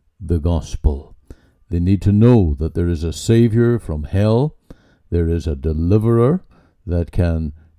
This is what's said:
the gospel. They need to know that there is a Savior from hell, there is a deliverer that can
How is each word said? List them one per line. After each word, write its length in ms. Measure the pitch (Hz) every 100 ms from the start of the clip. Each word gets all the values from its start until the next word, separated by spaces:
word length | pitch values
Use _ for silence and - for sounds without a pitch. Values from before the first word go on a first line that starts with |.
| _ -
the 180 | 82 85
gospel. 800 | 82 85 - - - 69 - - - - _ _ -
They 140 | 85
need 200 | 87 98
to 100 | 101
know 420 | 104 113 120 87 69
that 160 | 80 -
there 120 | 87
is 160 | 82
a 80 | 82
Savior 680 | 82 - 113 117 113 117 117
from 280 | - 76 76
hell, 500 | 95 104 113 151 - _ - _ _ -
there 180 | 87 82
is 180 | 85 82
a 80 | 69
deliverer 880 | 76 78 85 107 113 117 123 185 - _ _ _ -
that 260 | 87 82
can 400 | - 87 82 78 - _